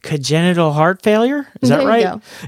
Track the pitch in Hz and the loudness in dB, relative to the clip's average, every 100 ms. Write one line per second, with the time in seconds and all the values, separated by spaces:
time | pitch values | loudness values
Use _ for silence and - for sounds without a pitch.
0 | - 151 131 156 175 175 160 147 165 190 | -8 -6 -2 0 0 2 0 2 0 0
1 | 214 214 240 285 269 - 254 285 262 226 | 0 2 0 -2 -8 -4 0 2 2 2
2 | 180 220 - - | 0 -4 -14 -14